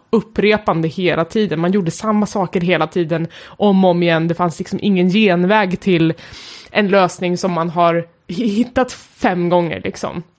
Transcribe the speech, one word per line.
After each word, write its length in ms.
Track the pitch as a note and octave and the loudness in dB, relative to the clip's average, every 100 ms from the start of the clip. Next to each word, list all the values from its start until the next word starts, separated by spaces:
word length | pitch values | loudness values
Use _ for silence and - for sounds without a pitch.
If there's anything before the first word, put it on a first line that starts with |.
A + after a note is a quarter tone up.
| - | -2
upprepande 760 | A3+ - - G#3 G#3+ G#3 E3 D#3+ | -2 -2 -2 2 2 0 -2 -2
hela 380 | F#3+ F3 D3+ E3 | -2 -2 0 -2
tiden. 340 | A3 G#3 D#3 | -2 -2 -2
Man 120 | F3 | 0
gjorde 200 | G3+ D#3+ | 0 -2
samma 340 | - A3 G#3+ G#3 | -4 -2 -2 -2
saker 360 | G#3 F3 F#3+ | -2 -2 -2
hela 260 | F3 E3 D#3+ | 0 0 0
tiden, 400 | F3+ D#3+ E3 E3 - - | -2 -2 -4 -6 -10 -18
om 400 | - G#3 F#3+ F#3+ | 0 2 4 4
och 60 | |
om 120 | F3 | 4
igen. 240 | E3+ D#3+ E3 | 2 2 0
Det 80 | E3 | -2
fanns 240 | F3 - | -2 -4
liksom 200 | F#3 G3 | -8 -4
ingen 280 | G#3 F#3 F3+ | 0 2 2
genväg 680 | G3+ G#3 F3 F3+ G#3+ F#3+ F#3 | 4 4 2 2 2 0 -2
till 340 | G3 E3+ D#3+ D#3+ - - - - - | 0 2 2 -2 -10 -20 -20 -20 -6
en 160 | G#3+ G3+ | -2 2
lösning 500 | G3 F3+ - F3+ F3 | 2 2 0 -4 -2
som 140 | F#3+ | -2
man 180 | E3 E3+ | -2 -2
har 360 | E3+ E3+ E3+ E3+ _ - | 2 2 2 -4 _ -12
hi-, 200 | F3+ A3 | -4 -2
hittat 420 | G#3 B3 C4 B3+ | 0 0 0 -2
fem 560 | - - - A3+ F3+ F3 | -4 -18 -4 -2 0 2
gånger, 320 | F3 E3+ E3 | 2 0 -4
liksom. 400 | - - - - - | -8 -8 -8 -8 -12